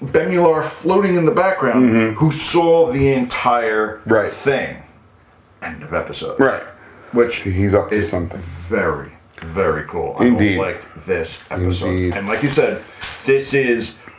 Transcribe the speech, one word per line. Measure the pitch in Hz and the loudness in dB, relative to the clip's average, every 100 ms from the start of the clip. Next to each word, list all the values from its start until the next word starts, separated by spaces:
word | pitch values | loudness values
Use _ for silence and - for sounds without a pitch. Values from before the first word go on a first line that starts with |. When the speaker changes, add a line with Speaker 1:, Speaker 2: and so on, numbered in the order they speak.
Speaker 1:
Bemular | 139 160 180 175 170 156 | -2 0 2 2 2 2
floating | 156 - - 196 196 175 | -2 -4 2 2 4 4
in | 156 | 2
the | |
background, | - 190 - 123 120 127 | 2 0 0 0 4 4
Speaker 2:
Mm-hmm. | 113 110 107 | 4 2 2
Speaker 1:
who | 156 | 0
saw | 139 - 175 170 165 160 | 0 0 2 4 4 4
the | 139 135 | 4 2
entire | 131 123 - 127 120 113 107 107 - 110 | 2 0 -2 0 0 0 0 -2 -4 2
Speaker 2:
Right. | 110 98 | 2 2
Speaker 1:
thing. | - 143 131 - - - - _ _ _ _ _ - | -2 -2 -2 -4 -12 -20 -20 _ _ _ _ _ -18
End | - 78 | -16 -14
of | 76 | -8
episode. | 82 - - 80 - | -6 -6 -10 -8 2
Speaker 2:
Right. | 131 95 - - - - - | 2 2 -10 -20 -20 -20 -4
Speaker 1:
Which | 120 120 - | 0 0 0
Speaker 2:
He's | 98 92 101 98 | -4 0 4 2
up | - | 2
to | 107 | -2
Speaker 1:
is | 101 | -2
Speaker 2:
something. | 95 85 - | -4 -6 -10
Speaker 1:
very, | - - - 214 170 151 - - _ - | -14 -14 -6 -2 -2 -4 -10 -20 _ -18
very | 82 87 - 76 - | -10 -2 -2 -2 -6
cool. | 85 78 85 | -6 -6 2
Speaker 2:
Indeed. | 123 104 104 92 | 2 4 2 2
Speaker 1:
I | |
liked | 92 85 - 82 92 | -2 -6 -14 -16 -4
this | 90 80 - - | -4 -4 -10 -10
episode. | 90 90 87 92 | -4 -2 -2 -2
Speaker 2:
Indeed. | 92 90 95 | 0 -2 -2
Speaker 1:
And | 98 | -4
like | 113 | -2
you | 143 | 0
said, | 143 123 - - - - - 135 | 2 0 -2 -10 -14 -14 -8 0
this | 135 135 | 0 2
is | 139 127 117 107 - - | 0 2 0 -4 -12 -20